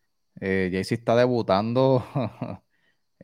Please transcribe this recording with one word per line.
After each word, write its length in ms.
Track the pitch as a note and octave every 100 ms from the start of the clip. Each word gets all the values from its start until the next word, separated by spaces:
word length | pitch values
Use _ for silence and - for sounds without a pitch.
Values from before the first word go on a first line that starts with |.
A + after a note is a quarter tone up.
| _ _ _ -
Eh, 300 | F#2+ F#2+ F#2
J 120 | F#2+
C 100 | F#2+
está 220 | A2+ - A#2+
debutando, 880 | B2+ A#2+ F#2+ F#2+ A2+ B2 C3+ B2+ -
<laughs> 480 | C#3 A2+ - - - _ _ _ _ _ -